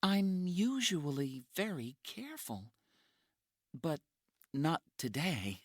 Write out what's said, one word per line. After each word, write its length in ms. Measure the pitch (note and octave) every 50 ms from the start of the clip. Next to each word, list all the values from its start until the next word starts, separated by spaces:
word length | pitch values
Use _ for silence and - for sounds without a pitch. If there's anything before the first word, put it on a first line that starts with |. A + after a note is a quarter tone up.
I'm 440 | - F#3+ G3 G3 G3 G3 F#3+ F#3 F3+
usually 960 | F3+ F3+ F3 G3+ A#3+ C4 C4+ B3 A3+ G3+ E3+ D3 C#3+ C#3 C3+ C#3+ C#3 C3 C3+ B2 _ -
very 420 | - F#3+ A3 G3+ D3+ A#2 A#2 C3 _ _
careful, 680 | - - - A#3 C#4+ D#4 D#4 - - A#2+ G2+ G2 A2+ _ _ _ _ _ _ _ _ _ _ _ _ _ _ _ _ _ _ _ _ _
but 260 | C3 - E3 D#3 C#3+ _ _ _ _ _ _ _ _ - _ _
not 280 | C#3 C#3 D#3 E3 - _ _ _
today. 640 | _ - B2+ G#2 C3+ D3+ F#3 F3 A#2+ F#2+ G2 G2+ F#2